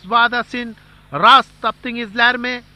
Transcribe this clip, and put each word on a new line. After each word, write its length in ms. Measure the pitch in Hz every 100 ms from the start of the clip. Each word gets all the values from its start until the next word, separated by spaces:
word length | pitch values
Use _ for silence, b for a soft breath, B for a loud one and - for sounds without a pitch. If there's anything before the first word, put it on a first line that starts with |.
| 185
va'dasin 560 | 233 233 240 226 247 233 214 b b b
rost 400 | 143 208 262 - -
topdingizlarmi? 960 | 233 - 262 233 226 220 240 247 247 247 233